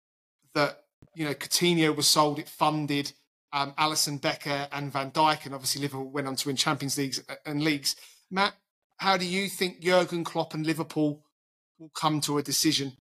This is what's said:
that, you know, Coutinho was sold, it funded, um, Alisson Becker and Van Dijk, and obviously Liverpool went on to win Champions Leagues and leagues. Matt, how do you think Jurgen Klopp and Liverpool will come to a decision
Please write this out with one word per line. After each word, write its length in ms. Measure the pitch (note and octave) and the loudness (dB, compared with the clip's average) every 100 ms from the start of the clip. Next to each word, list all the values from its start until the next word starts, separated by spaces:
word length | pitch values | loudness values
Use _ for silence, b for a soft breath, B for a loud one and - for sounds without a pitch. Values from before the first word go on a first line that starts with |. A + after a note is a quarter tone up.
| _ _ _ _ _ | _ _ _ _ _
that, 300 | D3+ C#3+ - _ _ - E3 | 0 0 -2 _ _ -18 -6
you 100 | D3+ | -4
know, 80 | |
Coutinho 640 | C#3 - - F3 E3+ D#3 D3 | -4 -2 2 4 4 4 4
was 120 | C#3+ | 4
sold, 320 | D#3 D3+ D3 | 4 4 0
it 80 | - | -8
funded, 640 | - D3+ D3+ D3 C#3+ C#3+ - _ _ _ | -2 0 2 0 -2 -4 -10 _ _ _
um, 220 | C#3+ C#3 C#3+ | -4 -4 0
Alisson 440 | D#3 D3+ D#3 C#3+ | 0 0 -2 -2
Becker 460 | D#3 D3 D3+ C#3+ C#3+ | -2 -2 -4 -4 -4
and 200 | C#3+ C#3+ | -6 -6
Van 200 | C3+ C3+ | -4 -2
Dijk, 340 | D#3+ D#3 D3+ D3 | 2 4 2 -4
and 80 | |
obviously 280 | C3+ C3 C#3+ | -6 -4 -4
Liverpool 280 | C#3+ C3+ C3+ | -4 -6 -6
went 180 | C#3+ C3+ | -4 -4
on 80 | C3 | -4
to 120 | D3 | -2
win 60 | C3 | 0
Champions 420 | - C#3+ C#3 C#3+ | 0 0 -2 -2
Leagues 240 | C#3 B2 - C3+ - | -2 -4 -8 -12 -6
and 180 | D3 | 0
leagues. 320 | D#3 D3 C3+ B B B B | 0 0 -2 B B B B
Matt, 220 | F#3+ G3+ - _ _ _ - | 0 0 -2 _ _ _ -2
how 200 | G3 F#3+ | 0 2
do 80 | F3+ | 0
you 240 | F#3 G3 | -2 -2
think 320 | - F#3 F3+ | -2 -4 -2
Jurgen 420 | E3 F#3 F3 E3+ | 4 4 4 0
Klopp 300 | D#3+ E3+ D#3 | -2 -2 -2
and 120 | D#3 D#3 | -2 -2
Liverpool 580 | D#3 D#3+ D3+ D3+ D3 _ _ _ _ _ _ | -2 -2 0 0 0 _ _ _ _ _ _
will 120 | D#3+ - | -16 -2
come 260 | D#3 D3+ | 0 0
to 160 | D3 D3 | 0 -2
a 60 | |
decision 500 | C#3+ C#3 D#3+ C#3 C#3 B2+ | 0 0 2 2 -2 -8